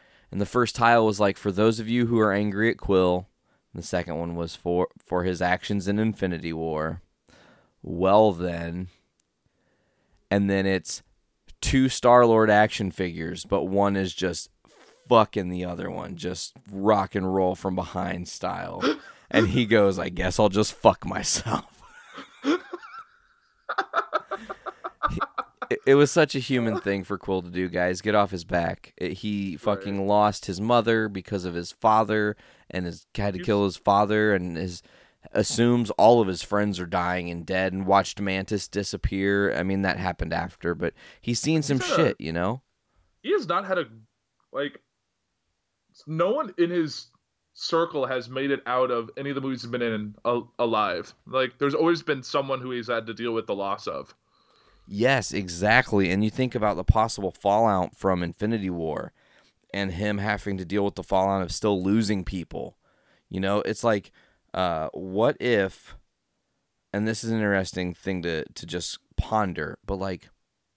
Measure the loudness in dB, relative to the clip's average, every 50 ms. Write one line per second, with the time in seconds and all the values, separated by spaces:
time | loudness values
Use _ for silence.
0 | _ _ _ _ _ _ -6 -4 -4 0 2 2 2 2 2 2 4 6 6 6
1 | 6 4 4 2 2 2 0 0 -2 -2 0 4 4 4 2 2 -2 -2 0 0
2 | 2 2 4 4 4 4 4 2 0 0 0 0 0 0 0 -2 0 2 4 4
3 | 4 4 2 0 -2 -8 _ _ _ _ _ _ _ _ -16 -14 -10 -4 -4 -4
4 | -4 -4 -6 -6 -4 -6 -4 -6 -6 -8 -8 -8 -4 -2 0 0 0 -2 -4 -12
5 | -10 -4 -2 -2 0 0 -2 0 0 0 0 -2 -2 -4 -4 -2 -2 -2 0 0
6 | 0 -2 -2 -2 -4 -4 -4 -4 -6 -6 -6 -4 -4 -4 -4 -2 -4 -4 -6 -8
7 | -12 _ _ _ _ _ _ _ _ _ _ _ _ _ _ _ -12 -10 -4 0
8 | 2 4 6 6 6 6 4 0 -4 -4 -4 -4 -6 -6 -8 -8 -10 -10 -14 _
9 | _ _ _ _ _ _ _ _ _ _ _ _ _ _ _ _ _ _ _ _
10 | _ _ _ _ _ _ 0 0 2 2 2 2 2 2 2 0 -2 -4 -10 -10
11 | -12 _ _ _ _ _ _ _ _ -20 -14 -6 -4 2 4 4 4 4 2 2
12 | 6 8 8 10 10 8 8 6 6 6 6 6 6 4 2 -2 -4 -4 -2 -2
13 | -4 -4 -4 -6 -6 -6 -6 -8 -4 -2 -2 -2 0 0 2 2 2 4 2 0
14 | -2 -2 -4 -4 -4 -4 -4 -6 -10 -14 _ _ _ _ -20 -20 -20 -20 _ _
15 | _ 4 4 4 4 4 0 -4 -6 -4 -6 -6 -6 -6 -6 -8 -8 -8 -8 -10
16 | -10 -12 -12 -10 -8 -8 -8 -8 -10 -12 -14 -20 _ -14 -10 -2 2 4 4 4
17 | 2 0 -2 -2 -2 0 2 2 2 2 0 -2 -4 -4 -4 -4 -4 -6 -6 -6
18 | -4 -4 -6 -8 -8 -10 -10 -8 -6 -6 -6 -6 -8 -10 -8 -2 -2 -2 -2 -2
19 | -6 -16 -20 -20 _ _ 0 2 2 2 2 0 2 4 6 6 6 6 4 0
20 | -4 -6 -4 -4 -4 -2 2 2 2 4 4 2 0 0 -2 4 4 4 4 4
21 | -2 -6 -6 -4 -2 -2 -4 -2 -2 -2 -4 -4 -4 -8 _ -20 -20 -20 -20 -20
22 | -20 -20 -20 -20 -20 -20 -20 -6 -2 0 0 0 -2 -8 -14 -16 -16 -18 -18 -20
23 | -20 -20 _ _ _ _ _ _ _ _ _ _ _ -8 -6 -6 -6 -4 -4 -4
24 | -4 -4 -6 -8 -6 -6 -10 -12 -10 -14 -16 -12 -12 -14 -14 -12 -14 -16 -10 _
25 | -4 -4 -4 -4 -6 -6 -8 -10 -12 -12 _ _ -6 -6 -6 -2 4 4 6 6
26 | 6 6 6 4 2 2 2 -4 -4 -2 -2 0 0 0 -2 -2 -2 -2 -2 -2
27 | -4 -6 -8 -8 -4 -2 -2 -2 -4 -4 -4 -4 -4 -2 0 0 0 0 -2 -2
28 | -2 0 2 2 2 2 -2 -8 -8 -4 -2 -2 -2 -2 -4 -8 -12 -20 _ -8
29 | -6 -6 -6 -6 -6 -6 -4 -4 -4 -6 -8 -4 -2 -2 -2 -2 -4 -6 -4 -4
30 | 0 2 4 4 4 4 2 -2 -6 -8 -6 -4 0 2 2 4 4 4 2 2
31 | 0 -2 -4 -8 -8 -6 -6 -4 -4 -4 -6 -6 -8 -8 -10 0 2 4 4 6
32 | 4 2 0 0 0 -2 -4 -6 -12 -20 _ _ _ _ -8 -6 -6 -6 -8 -10
33 | -16 _ _ -4 -4 -4 -4 -4 -2 0 2 2 2 2 0 0 2 4 4 4
34 | 4 4 2 2 4 2 2 2 0 -2 -4 -4 -6 -6 -8 -10 -16 _ _ _
35 | _ _ _ _ _ -4 -2 0 0 0 2 4 4 4 4 4 2 0 2 6
36 | 8 8 8 8 6 2 0 -4 -4 -2 0 0 0 0 -2 -4 -6 -4 -2 -2
37 | 0 0 -2 -2 -4 -6 -8 -8 -6 -4 -2 0 0 0 -2 -2 2 4 4 4
38 | 4 2 -4 -6 -4 -2 -2 -4 -4 -4 -4 -6 -6 -4 -6 -6 -6 -4 -6 -6
39 | -4 -4 -2 0 0 0 2 2 2 0 0 0 -2 0 0 0 0 0 -2 -2
40 | -2 -4 -4 -4 -4 -4 -4 -4 -4 -6 -10 _ -4 -4 -4 -2 -4 -4 -6 -8
41 | -16 -20 -20 _ -6 -4 -4 -2 0 0 0 0 0 0 0 -2 0 0 2 2
42 | 2 2 0 -2 -6 -6 -4 -2 -2 -2 -4 -6 -10 _ _ _ _ _ _ _
43 | _ _ _ _ -6 -2 -2 -2 -2 -2 -2 -2 -2 -2 -2 -4 -4 -6 -10 -18
44 | -20 _ _ _ _ _ _ _ _ _ -8 -6 -6 -6 -8 -12 _ _ _ _
45 | _ _ _ _ _ _ _ _ _ _ _ _ _ _ _ _ _ _ _ _
46 | _ -10 -4 -2 0 0 0 0 -2 -6 -2 -2 -2 0 0 -2 -4 -4 -6 -12
47 | -16 -18 _ _ _ _ _ _ _ _ _ -12 -8 -2 0 0 0 0 -2 -4
48 | -4 -2 -4 -6 -6 -6 -6 -4 -2 -2 -2 -2 -2 -2 0 0 2 0 0 -2
49 | -4 -6 -10 -10 -8 -6 -6 -6 -4 -6 -6 -6 -6 -8 -6 -4 -2 -2 -2 -4
50 | -6 -8 -12 -6 _ -2 -2 0 -2 -6 _ -2 -2 0 2 2 0 0 -2 -4
51 | -6 -10 -16 _ _ -6 -2 -2 -2 -2 -2 _ -2 0 2 2 2 2 2 0
52 | 0 -4 -4 -4 -4 -4 -4 -2 -2 -2 -4 -4 -4 -6 -6 -6 -4 -2 -4 -4
53 | -4 -6 -8 -6 -4 -2 -2 -4 -2 -4 -4 -4 -2 -4 -4 -6 -6 -8 -8 -8
54 | -10 -12 -18 _ _ _ _ _ _ _ _ _ _ _ _ _ _ -12 -4 0
55 | 2 2 2 2 0 -2 -4 -6 -6 -6 -6 -2 2 4 4 4 4 2 2 2
56 | 2 4 2 2 0 0 0 -2 -4 -2 -2 0 0 0 0 0 4 4 4 4
57 | 4 2 -2 -4 -6 -6 -6 -2 0 2 2 4 4 4 2 2 0 -2 -6 -4
58 | -2 0 0 0 -2 -4 -6 -6 -4 -4 -2 -2 -4 -4 -4 -4 -4 -4 -4 -6
59 | -8 -10 -14 _ _ _ _ _ _ _ _ _ _ _ -6 -6 -4 -4 -4 -4
60 | -4 -2 -2 -2 -2 -2 -4 -4 -4 -6 -6 -6 -6 -4 -2 0 0 -2 -4 -6
61 | -6 -2 0 2 2 2 2 0 -2 -4 -4 -2 0 0 0 2 2 2 2 2
62 | 2 2 0 -2 -4 -6 -6 -8 -8 -8 -10 -12 -12 -12 -14 _ _ _ _ _
63 | _ _ _ _ _ _ -6 -4 -2 0 0 0 0 -2 -4 -2 0 0 0 0
64 | -2 -6 _ _ _ _ _ _ _ _ -4 -2 -2 0 -2 -2 -4 -6 -8 -10
65 | -10 -6 0 2 2 2 0 0 0 2 2 2 2 0 -4 -10 -18 -20 -20 -20
66 | _ _ _ _ _ _ _ _ _ _ _ _ _ _ _ _ _ _ -6 -4
67 | -2 -2 -2 -4 -4 -2 -2 0 2 2 2 2 0 -2 -4 -6 -6 -6 -6 -6
68 | -6 -6 -6 -4 -4 -4 -4 -4 -6 -8 -12 -16 -12 -8 -8 -8 -6 -8 -10 -12
69 | _ _ _ -4 -4 0 0 0 0 0 -2 -6 -6 -8 -10 -12 _ -8 -6 -6
70 | -4 -6 -6 -8 -12 -18 _ _ _ _ _ _ _ _ _